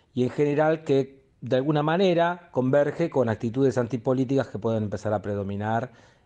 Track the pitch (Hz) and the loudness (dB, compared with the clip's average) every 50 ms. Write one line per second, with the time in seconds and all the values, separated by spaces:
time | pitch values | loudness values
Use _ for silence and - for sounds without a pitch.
0 | _ _ _ 120 127 123 - - 147 143 139 143 156 156 160 160 160 - 139 135 | _ _ _ -2 -2 -2 0 0 0 0 2 2 2 2 2 0 0 0 2 2
1 | 135 135 - - _ _ _ _ - 120 131 127 135 151 151 147 147 156 160 180 | 2 0 -6 -16 _ _ _ _ -4 -2 0 0 0 2 0 0 2 0 2 2
2 | 202 185 175 170 170 175 175 180 - - - 131 127 127 135 143 143 147 147 - | 2 2 4 2 2 0 0 -4 -10 -6 -4 -2 0 2 4 4 2 2 0 -2
3 | 170 160 - 139 123 113 107 - - 117 110 135 139 131 120 127 120 107 - 120 | -4 -2 0 0 2 2 0 -2 -4 -4 -2 2 2 2 2 2 -2 -2 -4 -4
4 | 117 135 127 131 131 120 139 135 123 - - 107 98 113 113 110 107 101 104 101 | -2 0 0 0 0 0 0 0 0 -2 -6 -4 -2 -2 0 0 -2 -2 -4 -4
5 | - 110 107 104 - 101 104 101 98 98 101 101 104 107 113 117 120 123 - - | -4 -2 -2 -2 -2 -4 -4 -4 -4 -6 -6 -4 -4 -2 -2 -2 -2 -4 -10 -20
6 | - - _ _ _ | -20 -20 _ _ _